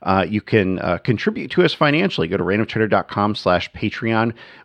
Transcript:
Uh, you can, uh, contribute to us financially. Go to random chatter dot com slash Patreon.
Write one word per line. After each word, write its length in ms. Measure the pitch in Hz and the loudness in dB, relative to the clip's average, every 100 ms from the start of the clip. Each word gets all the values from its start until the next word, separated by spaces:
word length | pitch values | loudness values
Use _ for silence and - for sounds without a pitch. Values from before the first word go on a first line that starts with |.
Uh, 240 | 90 95 90 | 0 0 2
you 120 | 107 | -2
can, 400 | - 113 95 92 | 2 2 2 0
uh, 180 | - 85 | -2 -2
contribute 500 | - 107 214 220 - | 0 0 -2 -4 -2
to 100 | - | 0
us 80 | 170 | 2
financially. 540 | - 151 151 190 - 82 | 2 0 2 0 -2 -2
Go 120 | 95 | 0
to 40 | |
random 240 | 85 104 107 | 0 0 0
chatter 220 | 110 107 | -2 0
dot 180 | 101 - | 0 0
com 300 | 104 104 101 | -2 -2 0
slash 340 | - 87 - | 0 0 0
Patreon. 640 | - 107 - 113 113 113 - - - | -6 -6 -4 -2 0 0 -4 -14 -16